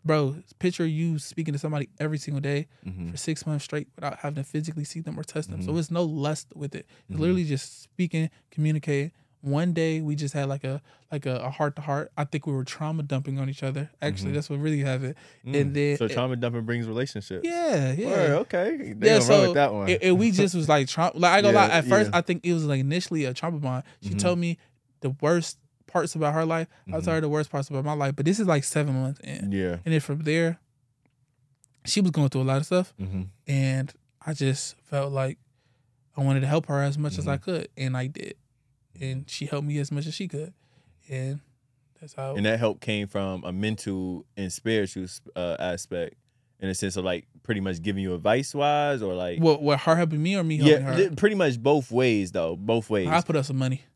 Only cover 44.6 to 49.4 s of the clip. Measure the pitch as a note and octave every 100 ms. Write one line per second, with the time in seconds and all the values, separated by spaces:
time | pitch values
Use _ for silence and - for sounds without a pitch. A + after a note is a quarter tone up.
44.6 | A2+ A2 G2 F#2+ F#2 - - - F2 E2
45.6 | F2+ F2 - F2 E2 _ _ _ _ _
46.6 | F#2+ F#2 G2 F#2 F#2 F2 - - - G#2
47.6 | F#2+ E2+ F#2 G2 F#2+ F2+ G#2 A#2+ C3+ D3
48.6 | C#3+ D3 D3 C3+ G2+ F2+ F2+ G#2+